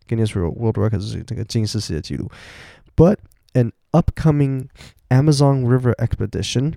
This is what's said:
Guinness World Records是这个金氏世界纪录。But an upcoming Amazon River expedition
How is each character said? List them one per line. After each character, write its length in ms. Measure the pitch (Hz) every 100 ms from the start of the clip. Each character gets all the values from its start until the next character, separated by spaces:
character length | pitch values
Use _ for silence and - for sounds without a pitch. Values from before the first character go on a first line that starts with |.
| -
Guinness 280 | 113 107
World 420 | 104 85 - 113 110
Records 320 | 107 107 104
是 140 | 104
这 100 | -
个 100 | 113
金 220 | 107 117 107
氏 140 | 107
世 140 | -
界 60 | 80
纪 160 | - 67
录。 140 | - - - - - - _
But 240 | - 165 208 - _ _
an 180 | 127 117 - _
upcoming 760 | 156 - - 160 147 135 131 135 - - _ -
Amazon 560 | 127 151 139 143 135
River 300 | 120 127 123 -
expedition 800 | 120 - 104 82 - 120 143